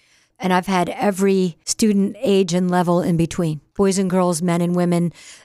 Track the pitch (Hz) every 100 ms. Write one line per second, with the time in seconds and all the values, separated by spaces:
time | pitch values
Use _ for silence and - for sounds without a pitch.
0 | _ _ _ - 185 180 185 185 175 -
1 | 202 185 196 190 180 - - - 220 202
2 | 196 - 254 196 185 180 180 180 175 175
3 | 180 165 165 - 165 156 _ - 196 190
4 | 190 185 180 160 175 175 175 175 175 170
5 | 175 - - -